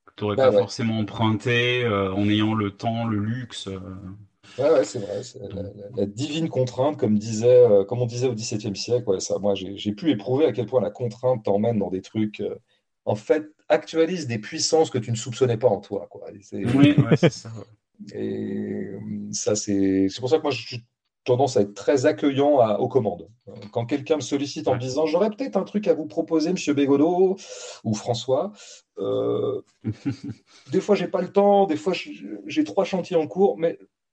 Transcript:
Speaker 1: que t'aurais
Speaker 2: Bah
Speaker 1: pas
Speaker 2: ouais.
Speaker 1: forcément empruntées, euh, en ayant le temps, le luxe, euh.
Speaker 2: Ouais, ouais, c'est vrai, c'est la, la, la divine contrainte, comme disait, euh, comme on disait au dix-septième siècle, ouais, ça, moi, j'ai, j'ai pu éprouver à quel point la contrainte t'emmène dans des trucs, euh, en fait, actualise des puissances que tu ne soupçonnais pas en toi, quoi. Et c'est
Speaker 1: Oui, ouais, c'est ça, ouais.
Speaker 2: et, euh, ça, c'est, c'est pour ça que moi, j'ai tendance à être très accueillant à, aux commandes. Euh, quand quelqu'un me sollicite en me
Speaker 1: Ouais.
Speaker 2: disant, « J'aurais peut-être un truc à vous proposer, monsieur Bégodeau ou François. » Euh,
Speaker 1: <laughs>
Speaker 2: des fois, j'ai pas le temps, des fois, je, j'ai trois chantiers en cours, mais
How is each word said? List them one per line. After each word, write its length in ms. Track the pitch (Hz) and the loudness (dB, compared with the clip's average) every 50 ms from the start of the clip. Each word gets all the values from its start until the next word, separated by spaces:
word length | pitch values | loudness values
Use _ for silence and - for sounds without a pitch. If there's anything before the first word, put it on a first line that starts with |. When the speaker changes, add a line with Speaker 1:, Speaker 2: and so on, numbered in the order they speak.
| _ | _
Speaker 1:
que 80 | - _ | -20 _
t'aurais 220 | - 104 104 101 113 | -6 -4 -2 2 4
Speaker 2:
Bah 80 | 131 127 | 4 6
Speaker 1:
pas 40 | |
Speaker 2:
ouais. 80 | 104 101 | 6 4
Speaker 1:
forcément 380 | 98 110 - - 117 113 110 110 | 2 0 -2 -2 -2 0 0 0
empruntées, 840 | 107 104 - 110 113 110 107 101 - 123 120 120 120 123 123 127 120 | -2 -4 0 0 2 2 2 0 0 0 2 2 2 2 0 0 0
euh, 300 | 117 101 98 98 95 95 | 0 2 2 0 0 0
en 160 | 98 104 104 | 0 2 2
ayant 240 | 104 107 107 107 113 | 2 2 2 2 0
le 180 | 110 104 101 | 0 -2 -2
temps, 340 | 98 - - 117 113 113 117 | -4 -4 -4 -2 -2 -2 -2
le 140 | 113 107 104 | -2 -2 -2
luxe, 480 | 101 107 120 127 123 - - - - 98 | -2 -2 -4 -6 -8 -12 -12 -12 -10 -10
euh. 120 | 95 95 92 92 92 95 95 92 98 104 - _ _ _ _ - - - | -10 -10 -10 -12 -14 -14 -14 -16 -16 -18 -20 _ _ _ _ -18 -8 -2
Speaker 2:
Ouais, 100 | 135 151 | 2 4
ouais, 120 | 165 - 160 | 4 4 2
c'est 160 | - - 123 | 0 -4 -8
vrai, 240 | 98 101 101 104 - | -8 -6 -6 -8 -8
c'est 160 | - - 98 | -10 -14 -14
la, 220 | 98 98 95 95 92 | -14 -10 -10 -10 -10
la, 80 | 101 - - - - - | -10 -12 -14 -16 -10 -4
la 100 | 101 101 | -4 -4
divine 440 | 104 - 117 143 147 147 165 165 160 | -4 -2 -6 -6 -4 -2 -4 -4 -2
contrainte, 480 | - 131 127 120 - 127 131 151 - - | 0 -2 -2 -2 -2 -2 -2 -2 0 0
comme 200 | 123 107 107 104 | 0 2 2 2
disait, 300 | 104 117 110 107 117 123 127 123 123 | 0 -2 -4 2 6 8 8 8 8
euh, 180 | 117 101 98 98 | 8 6 4 4
comme 180 | - 123 123 | 2 -2 -2
on 40 | 123 | -2
disait 220 | 117 120 120 127 131 | -2 -2 -2 -2 -2
au 60 | 117 | -2
dix-septième 420 | 104 110 - 120 104 - 110 98 | -2 -6 -6 -6 -4 -4 -6 -6
siècle, 340 | - - - 120 123 120 104 | -6 -4 -2 -2 -2 0 0
ouais, 100 | 95 92 | -2 -2
ça, 200 | - - 101 98 | -2 -4 -4 -2
moi, 160 | 95 104 101 | 0 -2 -2
j'ai, 200 | 95 92 92 101 98 | -2 -4 -8 -10 -6
j'ai 160 | - 107 104 | -6 -6 -6
pu 180 | - 175 156 | -2 0 0
éprouver 340 | 135 104 - - 127 139 156 | 0 0 0 -2 0 2 2
à 60 | 143 | 2
quel 140 | - 123 113 | 0 -2 -4
point 160 | - 131 123 | 0 0 0
la 100 | 104 - | 0 0
contrainte 520 | - - 127 117 113 - - 127 127 104 - | -4 -6 -6 -6 -6 -4 -2 0 0 0 0
t'emmène 360 | 107 98 104 107 117 117 104 | 0 0 2 0 0 0 0
dans 100 | 95 90 | -2 -2
des 120 | 92 92 | -4 -6
trucs, 380 | - - - 110 107 107 - - | -8 -6 -2 -2 -2 -2 -2 -6
euh, 140 | 101 95 104 - - _ _ _ _ _ _ _ _ | -6 -6 -6 -8 -14 _ _ _ _ _ _ _ _
en 100 | 113 110 | -2 -2
fait, 300 | - - - - 311 - - _ _ _ _ | -2 0 0 0 0 0 -6 _ _ _ _
actualise 580 | - - - - - 160 165 165 185 175 147 120 | 0 0 0 -2 0 0 2 2 0 -4 -4 -4
des 100 | 117 107 | -6 -6
puissances 500 | 107 - 165 156 - - 160 160 160 - | -6 -8 -6 -4 -2 0 2 2 2 2
que 80 | - 127 | 0 -4
tu 120 | 107 117 | -2 -2
ne 40 | 117 | -4
soupçonnais 420 | 107 - 120 110 - 131 123 113 107 | -6 -6 -8 0 0 2 2 2 2
pas 120 | 131 120 | 2 2
en 100 | 104 92 | 2 2
toi, 280 | 104 - 101 95 87 - | -4 -8 -8 -8 -8 -10
quoi. 200 | - - 85 80 | -16 -16 -16 -16
Et 100 | - 101 | -18 -18
c'est 240 | - - 107 104 98 - 127 | -18 -12 -10 -6 -2 0 6
Speaker 1:
Oui, 200 | - 285 294 294 - | 6 8 8 8 6
ouais, 180 | - 113 160 - | 4 4 4 4
c'est 140 | - 151 | 4 2
ça, 180 | - - - 113 | 2 0 -8 -16
ouais. 720 | 113 104 - - _ _ _ _ _ _ 202 - 107 107 | -16 -16 -16 -18 _ _ _ _ _ _ -18 -14 -10 -8
Speaker 2:
et, 640 | 107 107 107 107 107 104 104 107 104 104 104 104 101 104 101 | -6 -6 -6 -6 -6 -6 -6 -6 -6 -6 -6 -6 -6 -8 -10
euh, 60 | 107 110 107 104 104 104 104 | -12 -10 -10 -10 -8 -8 -8
ça, 240 | 104 - - 120 104 | -8 -4 -2 0 0
c'est, 520 | 104 - - 101 98 98 95 95 95 95 98 | 0 0 0 0 2 2 4 4 4 2 0
c'est 100 | 98 - | 0 -4
pour 100 | 120 120 | 0 0
ça 80 | 156 156 | 0 2
que 60 | 151 | 2
moi, 80 | 147 | 0
j'ai 300 | 135 113 - - 123 117 - _ _ _ _ _ _ _ _ | -2 -4 -6 -10 -12 -12 -12 _ _ _ _ _ _ _ _
tendance 320 | 135 123 120 139 - - | 0 2 2 2 2 4
à 60 | 117 | 2
être 140 | 101 101 - | 2 0 -2
très 320 | - - - 147 131 127 120 | -4 0 2 2 4 4 2
accueillant 520 | 117 - 147 143 135 131 139 147 147 131 | 2 2 0 0 2 4 4 4 6 6
à, 200 | 117 110 104 - | 4 4 2 0
aux 80 | 131 120 | 0 2
commandes. 420 | - 131 117 104 87 82 82 - - _ _ 98 | 2 0 0 0 -4 -6 -12 -18 -20 _ _ -20
Euh, 40 | 98 - 107 - | -18 -18 -18 -8
quand 140 | - 120 117 | -6 -6 -4
quelqu'un 300 | 117 147 139 131 - 156 | -2 -4 -4 0 0 -2
me 60 | 147 | -2
sollicite 460 | 135 - 143 139 143 139 - 160 - 151 | 0 -4 -4 -4 -4 -4 -6 -4 -2 0
en 40 | |
me 60 | 127 123 | 0 0
Speaker 1:
Ouais. 60 | 127 | -2
Speaker 2:
disant, « 220 | 131 127 143 160 151 | -4 -2 0 0 2
J'aurais 220 | 156 175 214 226 | 2 2 2 0
peut-être 260 | 214 - 269 269 - | 0 -4 -8 -4 -2
un 80 | 196 180 | -4 -4
truc 240 | - - 208 208 180 | -2 -4 -2 0 2
à 60 | 156 | 0
vous 140 | 143 160 151 | 0 0 -4
proposer, 440 | - 165 160 160 165 156 151 170 | -4 -4 -2 0 0 0 2 0
monsieur 220 | 185 175 - 151 139 | -2 -2 -2 0 2
Bégodeau 640 | 139 143 135 143 139 151 170 180 180 190 185 196 - - - - - - - - - - | 2 4 4 4 4 4 2 4 4 2 2 2 -2 -6 -14 -16 -16 -16 -16 -16 -8 -4
ou 100 | 110 107 | -4 -4
François. » 580 | - - - 117 120 - - 131 143 180 208 208 - - - - - _ _ _ - | -2 -2 -4 -4 -2 0 0 0 0 0 -4 -8 -14 -20 -20 -20 -20 _ _ _ -6
Euh, 640 | 104 110 113 113 117 117 120 120 117 113 110 104 - _ _ _ - | -4 -2 -2 -2 0 -2 -2 -2 -2 -2 -4 -6 -8 _ _ _ -8
Speaker 1:
<laughs> 880 | 113 107 - - 143 117 - - - 113 - _ _ _ - _ 131 | -8 -8 -4 -6 -6 -6 -6 -10 -12 -14 -14 _ _ _ -20 _ -2
Speaker 2:
des 100 | 131 190 | -2 -2
fois, 140 | - - 202 | 2 2 2
j'ai 120 | 185 180 170 | 2 2 -2
pas 140 | - 185 | -2 -4
le 100 | 180 175 | -4 0
temps, 340 | - 196 202 202 202 202 196 170 | 2 4 4 6 6 6 4 2
des 80 | 151 | 0
fois, 180 | 151 - 190 175 | -2 -2 -2 -4
je, 160 | - - - - - - - - - - - | -4 -6 -10 -14 -14 -12 -12 -12 -12 -12 -4
j'ai 160 | - - - | -2 0 0
trois 220 | - - 202 185 | 0 0 -2 0
chantiers 300 | - - 185 170 - 175 165 | 0 -2 -4 -4 0 0 0
en 100 | 156 - | 0 0
cours, 300 | - 180 196 196 - - | 2 2 2 2 2 0
mais 200 | 165 165 165 - - _ _ _ _ _ | -2 -2 -2 -4 -12 _ _ _ _ _